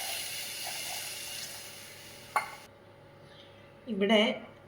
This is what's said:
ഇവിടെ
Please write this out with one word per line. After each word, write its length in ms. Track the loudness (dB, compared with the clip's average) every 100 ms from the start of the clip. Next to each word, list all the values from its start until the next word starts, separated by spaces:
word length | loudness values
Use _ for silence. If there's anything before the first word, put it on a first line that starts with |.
| -2 -2 -4 -4 -6 -4 -4 -4 -4 -4 -4 -6 -6 -6 -6 -8 -10 -12 -14 -14 -14 -14 -2 -2 -2 -10 -16 -18 -20 -20 -20 -20 -20 -18 -18 -20 -20 -12 -2
ഇവിടെ 480 | 4 8 10 8 4 -6 -10